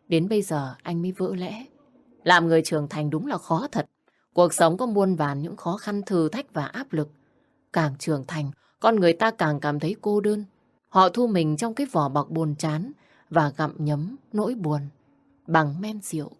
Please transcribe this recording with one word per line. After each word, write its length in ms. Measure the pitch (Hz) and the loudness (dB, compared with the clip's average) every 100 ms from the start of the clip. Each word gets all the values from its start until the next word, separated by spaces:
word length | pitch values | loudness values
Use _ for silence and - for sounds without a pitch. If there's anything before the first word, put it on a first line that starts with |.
| - | 0
Đến 220 | 165 190 | 0 2
bây 120 | 214 | 0
giờ 340 | 196 151 135 127 | 0 -2 -4 -10
anh 180 | - 170 | -6 -4
mới 100 | 180 | -4
vỡ 240 | 185 185 185 | -2 -4 -2
lẽ. 300 | 180 220 269 _ _ _ _ _ | -6 -10 -14 _ _ _ _ _
Làm 240 | 170 175 165 | 4 6 6
người 140 | 165 | 4
trưởng 260 | 160 156 143 | 4 -2 -2
thành 220 | 151 151 | -4 -2
đúng 180 | 156 277 | -2 -4
là 100 | 190 | -6
khó 300 | - 165 285 | -2 -2 -2
thật. 140 | 165 - _ _ _ _ | -4 -6 _ _ _ _
Cuộc 200 | - 175 | 4 4
sống 240 | - 165 185 | 4 2 2
có 80 | 247 | 0
muôn 300 | 202 190 165 | 2 2 2
vàn 260 | 147 139 | -2 -2
những 140 | 165 208 | -6 -8
khó 220 | 170 196 | -6 -6
khăn, 240 | - 202 190 | -6 -6 -2
thử 240 | 180 156 | 0 0
thách 240 | 233 - | -2 -6
và 120 | 160 139 | -6 -6
áp 280 | 240 277 | -8 -6
lực. 160 | 156 147 _ _ _ _ _ _ | -4 -4 _ _ _ _ _ _
Càng 220 | 170 151 135 | 0 0 -2
trưởng 240 | 165 143 131 | -4 -4 -4
thành, 240 | 160 143 - _ _ | -6 -6 -10 _ _
con 160 | 220 220 | 2 4
người 180 | 170 | 4
ta 180 | 165 220 | 4 0
càng 280 | 220 160 143 | 2 0 0
cảm 200 | 147 147 | -2 -2
thấy 160 | 156 - | -4 -4
cô 200 | 208 208 | -2 0
đơn. 240 | 208 208 196 _ _ _ _ | 0 -2 -6 _ _ _ _
Họ 200 | - 185 | 4 4
thu 180 | 233 240 | 4 2
mình 300 | 185 156 151 | 2 2 0
trong 160 | 233 | -2
cái 140 | 226 277 | -4 -2
vỏ 180 | 170 143 | 0 0
bọc 200 | 143 139 | 0 -2
buồn 260 | 160 156 147 | -2 -2 -2
chán 360 | 160 151 240 - _ _ _ | -2 -2 -4 -10 _ _ _
và 220 | 160 147 139 | 2 2 0
gặm 160 | 156 - | -4 -2
nhấm 380 | 151 147 175 269 _ | -2 -2 -4 -10 _
nỗi 220 | 208 185 240 | -4 -2 -2
buồn 260 | 156 147 143 - _ _ _ _ - | -2 -2 -4 -14 _ _ _ _ 0
bằng 340 | 165 147 156 | 2 2 -2
men 200 | 214 214 | -8 -10
rượu 300 | - 156 147 | -8 -8 -8